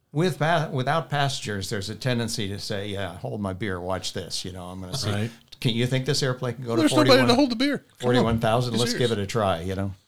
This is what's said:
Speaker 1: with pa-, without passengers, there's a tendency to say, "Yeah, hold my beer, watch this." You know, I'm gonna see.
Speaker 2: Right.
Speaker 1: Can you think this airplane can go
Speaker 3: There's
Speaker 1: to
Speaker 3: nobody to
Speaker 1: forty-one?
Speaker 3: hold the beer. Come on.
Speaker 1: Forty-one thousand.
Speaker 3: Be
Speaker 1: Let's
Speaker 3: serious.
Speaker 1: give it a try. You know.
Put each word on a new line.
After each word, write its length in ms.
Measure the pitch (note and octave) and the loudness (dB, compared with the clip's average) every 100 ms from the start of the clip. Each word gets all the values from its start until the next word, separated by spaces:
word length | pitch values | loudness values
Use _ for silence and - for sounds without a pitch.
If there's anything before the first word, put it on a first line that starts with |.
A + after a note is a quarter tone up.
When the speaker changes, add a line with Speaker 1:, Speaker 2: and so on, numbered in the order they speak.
| _ | _
Speaker 1:
with 280 | D3 E3+ C#3+ | -2 0 0
pa-, 300 | D3+ E3+ D#3 | 2 2 0
without 400 | C#3 B2+ D#3+ - | -2 0 -2 -2
passengers, 580 | C#3+ C#3 - - G2+ F#2+ | 0 0 -2 -4 -6 -4
there's 220 | G#2+ G2 | -4 -6
a 40 | G#2+ | -6
tendency 520 | C3 A#2+ A2+ - G2+ | -2 0 -2 -4 -4
to 100 | G2 | -6
say, 300 | - G#2 G#2 | -6 -6 -6
"Yeah, 280 | G2 F#2 F#2 | -6 -6 -6
hold 220 | B2+ A2+ | -8 -4
my 140 | G2+ | -4
beer, 260 | F#2 A2 F#2 | -4 -4 -4
watch 340 | F2+ F#2 - | -4 -4 -4
this." 300 | G#2 E2+ - | -8 -6 -8
You 80 | F#2+ | -8
know, 140 | F#2 F2+ | -10 -12
I'm 160 | F#2 | -12
gonna 160 | F2+ - | -8 -6
see. 140 | G2+ | -4
Speaker 2:
Right. 200 | G#2 A2+ - _ - | -2 -4 -6 _ -4
Speaker 1:
Can 160 | B2 A2+ | -2 0
you 100 | B2 | 0
think 220 | C3 C3 | 0 0
this 160 | C#3+ | 0
airplane 320 | C3+ B2 B2+ A#2 | 0 -2 -4 -6
can 100 | B2 | -2
go 100 | A2+ | 2
Speaker 3:
There's 140 | D4+ | 4
Speaker 1:
to 60 | - | 4
Speaker 3:
nobody 140 | C4 | 8
to 60 | C4 | 8
Speaker 1:
forty-one? 160 | B3 A#3+ | 8 6
Speaker 3:
hold 160 | C#4+ | 4
the 40 | A3+ | 2
beer. 220 | C#4 C#4 | -2 -2
Come 80 | - | -8
on. 140 | _ | _
Speaker 1:
Forty-one 400 | B2 B2 A2+ A2+ | 2 4 4 4
thousand. 340 | A2+ A#2+ B2 | 4 2 2
Speaker 3:
Be 60 | A2+ | 0
Speaker 1:
Let's 140 | A#2 | 0
Speaker 3:
serious. 160 | - B2 | 2 2
Speaker 1:
give 60 | G#2+ | 2
it 60 | |
a 60 | G2 | 0
try. 340 | A#2 G2 E2+ | 2 2 2
You 140 | F2+ F#2+ | -2 -4
know. 160 | G2 F#2+ | -4 -6